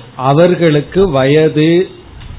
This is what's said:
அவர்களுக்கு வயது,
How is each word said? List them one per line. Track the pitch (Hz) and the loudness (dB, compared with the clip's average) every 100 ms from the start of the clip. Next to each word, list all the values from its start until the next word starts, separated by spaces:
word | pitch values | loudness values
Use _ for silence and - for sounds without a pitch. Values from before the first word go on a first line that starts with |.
| - - | -18 -6
அவர்களுக்கு | 131 143 175 180 165 147 - 180 196 | 0 2 2 2 0 0 -2 -2 0
வயது, | 135 135 147 156 143 160 170 190 - - - - | 0 0 2 2 0 0 0 -2 -8 -20 -20 -18